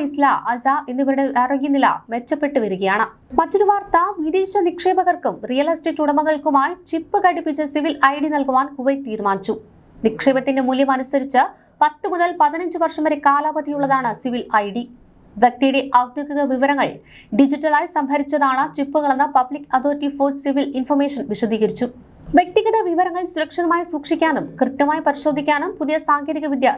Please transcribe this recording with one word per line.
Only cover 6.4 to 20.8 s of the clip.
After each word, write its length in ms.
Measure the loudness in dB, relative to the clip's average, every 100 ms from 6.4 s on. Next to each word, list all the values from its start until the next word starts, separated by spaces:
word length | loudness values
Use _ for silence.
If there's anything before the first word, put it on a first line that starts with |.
| 2 2 2 -2 -6
ചിപ്പ് 320 | -6 -2 0 2
ഘടിപ്പിച്ച് 360 | 2 -2 -2
സിവിൽ 380 | -2 -2 -2 2 2
ഐ 120 | 2
ഡി 100 | -2
നൽകുവാൻ 460 | 0 0 0 0
കുവൈറ്റ് 320 | -2 -2 -2 -4
തീരുമാനിച്ചു. 540 | -4 -2 -2 -2 -6 -10 -20 -20 -4
നിക്ഷേപത്തിന്റെ 580 | -2 0 0 2 0 0
മൂല്യം 280 | 0 2 2
അനുസരിച്ച് 520 | 0 -2 -2 0 2 0 -2 _ 0
പത്ത് 280 | 0 0 -4
മുതൽ 280 | 0 0 2
പതിനഞ്ച് 380 | 0 0 -4 -2
വർഷം 260 | -2 0
വരെ 140 | 0 2 2
കാലാവധിയുള്ളതാണ് 880 | 2 0 -4 -4 -2 0 0 0
സിവിൽ 300 | -4 -4 -6 -2 -2
ഐ 140 | -2
ഡി. 200 | -4 -8 -14 -20 _ -20 2
വ്യക്തിയുടെ 520 | 2 4 2 2 2 2
ഔദ്യോഗിക 440 | 2 -2 -6 -2
വിവരങ്ങൾ 560 | 0 2 2 2 -2 -4 -16 -20 -2 2
ഡിജിറ്റലായി 500 | 4 2 0 0 0
സംഭരിച്ചതാണ് 880 | -2 0 -2 0 0 2 2 -2
ചിപ്പുകളെന്ന് 500 | -2 -4 0 0 2
Public 380 | 2 2 0 -4 -2 -2
Authority 320 | 0 -2 -2 0
for 100 | 0 0
Civil 220 | -2 -2 -2 -4